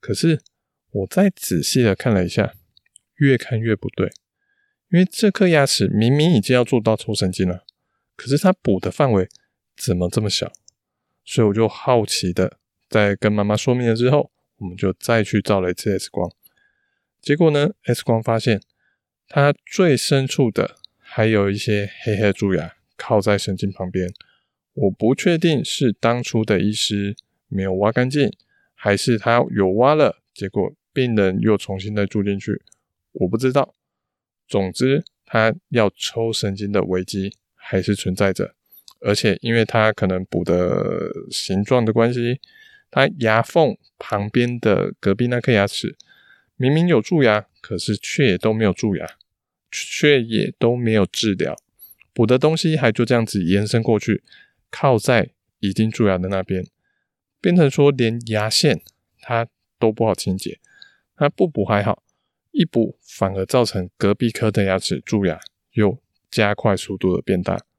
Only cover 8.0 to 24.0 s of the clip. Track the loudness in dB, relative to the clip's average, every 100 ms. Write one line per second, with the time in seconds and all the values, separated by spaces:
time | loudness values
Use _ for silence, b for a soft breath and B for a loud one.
8 | _ -18 -4 0 2 0 0 -2 -2 -2
9 | 0 2 -2 b b _ _ _ -4 -2
10 | 0 -2 -2 -4 -6 _ _ _ _ _
11 | _ _ -8 0 2 2 0 -2 0 0
12 | 0 -4 -4 -2 -4 _ _ _ _ 0
13 | 2 0 0 0 0 0 0 0 0 2
14 | 2 2 0 _ _ _ -12 -4 -4 -4
15 | 0 0 2 -2 0 0 0 -4 -4 -4
16 | -6 -6 -6 _ _ _ _ _ _ _
17 | _ _ -4 2 4 4 0 -4 -4 -4
18 | 0 -2 0 -2 0 -2 _ _ _ _
19 | _ _ _ 0 2 0 _ 0 2 2
20 | 2 0 0 0 0 0 -4 -6 _ _
21 | -14 -2 2 2 0 -2 -2 -2 -4 -8
22 | -4 0 0 0 0 -2 -4 -14 _ _
23 | 0 0 2 -2 -2 -4 -6 -6 -8 -4